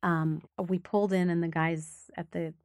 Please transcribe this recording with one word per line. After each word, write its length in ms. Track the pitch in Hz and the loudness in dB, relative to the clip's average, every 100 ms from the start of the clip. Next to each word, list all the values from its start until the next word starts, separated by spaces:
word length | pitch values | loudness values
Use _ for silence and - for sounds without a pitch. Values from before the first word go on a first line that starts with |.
um, 400 | 190 170 160 156 - - 175 | 0 2 2 -2 -6 -8 -2
we 100 | 185 | -2
pulled 360 | - 208 202 | 0 0 2
in 160 | 185 180 | 2 2
and 120 | 170 | 2
the 60 | 170 | 0
guys 640 | 165 160 165 156 - - - | 0 0 0 -6 -16 -16 -12
at 140 | 170 | -8
the 220 | 170 165 160 | -6 -6 -8